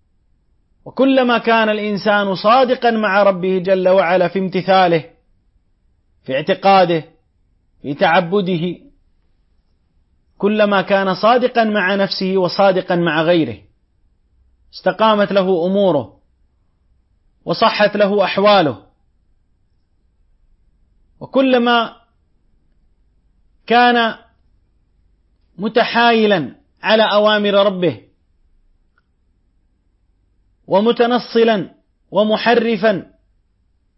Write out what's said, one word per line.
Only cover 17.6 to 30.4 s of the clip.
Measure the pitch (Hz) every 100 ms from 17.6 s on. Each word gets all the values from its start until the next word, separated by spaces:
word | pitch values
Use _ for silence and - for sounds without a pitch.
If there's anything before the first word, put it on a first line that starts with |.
| 226 - 208 202
له | 202 202
أحواله. | 180 - 202 202 156 107 - _ _ _ _ _ _ _ _ _ _ _ _ _ _ _ _ _ _ _ _ _ _ _
وكلما | - 262 269 254 240 240 220 - _ _ _ _ _ _ _ _ _ _ _ _ _ _ _ _ -
كان | 233 240 240 226 - _ _ _ _ _ _ _ _ _ _ _ _ _ -
متحايلا | 208 220 214 226 233 233 214 196 127 - _ _
على | - 220
أوامر | 208 202 208 214 202
ربه | 202 202 185 175 107 - _ _ _ _ _ _ _ _ _ _ _ _ _ _ _ _ _ _ _ _ _ _ _